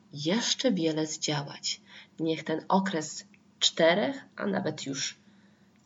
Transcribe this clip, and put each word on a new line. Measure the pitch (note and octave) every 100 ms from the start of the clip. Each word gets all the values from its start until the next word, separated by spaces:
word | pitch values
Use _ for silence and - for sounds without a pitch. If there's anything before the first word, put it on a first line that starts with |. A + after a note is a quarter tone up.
| _
jeszcze | D3 D3+ A3 A#3 - C4
wiele | F#3 D#3+ D#3 D#3
zdziałać. | - - D3 D3 - - - - - - -
Niech | D#3+ D#3+
ten | - D#3+ -
okres | F#3+ F#3+ E3 D3+ - - - _ _
czterech, | - - E3 F#3 B3+ C4+ - -
a | G3+
nawet | G3 D#3 D#3 C3+
już | - - - - - - _ _ _